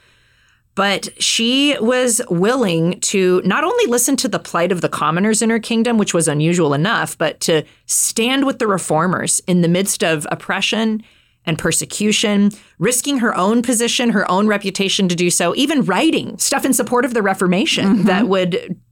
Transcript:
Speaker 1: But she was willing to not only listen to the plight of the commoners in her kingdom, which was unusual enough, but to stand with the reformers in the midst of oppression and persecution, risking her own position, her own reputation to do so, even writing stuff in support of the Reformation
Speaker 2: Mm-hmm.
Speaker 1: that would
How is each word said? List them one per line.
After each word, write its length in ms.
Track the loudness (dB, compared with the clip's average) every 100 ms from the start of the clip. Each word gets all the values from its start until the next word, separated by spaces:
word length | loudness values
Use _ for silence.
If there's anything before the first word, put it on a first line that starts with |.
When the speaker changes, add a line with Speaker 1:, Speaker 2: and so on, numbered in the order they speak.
| _ _ _ _ _ _ _ -2
Speaker 1:
But 320 | -2 -2 -6 -6
she 540 | -4 0 0 2 2 0
was 400 | 0 2 2 0 -2
willing 720 | 0 2 2 0 2 0 -2
to 400 | -2 0 2 2 2
not 180 | 0
only 220 | 0 2 2
listen 280 | 2 0 0
to 100 | -2
the 100 | -4
plight 320 | -4 -2 0
of 120 | 0
the 80 | -2
commoners 500 | -2 -2 0 2 2
in 80 | 2
her 100 | 0
kingdom, 380 | 0 0 2 2
which 160 | 2
was 160 | 0 0
unusual 460 | 2 2 2 2
enough, 420 | 2 0 0 -2 -4
but 240 | -4 -2
to 240 | 0 0 -2 _ -6
stand 580 | -4 -2 -2 0 0 0
with 120 | 0
the 80 | -2
reformers 760 | -2 0 0 0 -2 -2 -4 0
in 160 | 2
the 60 | 2
midst 360 | 2 -2 -2
of 220 | -2 -2 -4
oppression 720 | -8 -6 -4 -2 -2 -2 -4 -8 _ _ _ -6
and 100 | -2
persecution, 920 | -2 -2 -4 -4 -2 0 0 2 2 0 -10 -4
risking 400 | -2 -2 -2 -2
her 160 | 0 0
own 260 | 2 2
position, 480 | 2 0 0 0 0
her 180 | 0 0
own 180 | 2 2
reputation 600 | 0 -2 -2 -2 0 0
to 60 |
do 160 | 0 0
so, 240 | 2 0
even 260 | 0 0 0
writing 540 | 0 2 2 0 -4 -6
stuff 260 | -4 -2
in 100 | 0
support 300 | 0 0 0
of 100 | 0
the 80 | 0
Reformation 640 | 0 0 0 2 0 0 2
Speaker 2:
Mm-hmm. 200 | 2 2
Speaker 1:
that 200 | 2 2
would 480 | 2 0 -2 -6 -12 _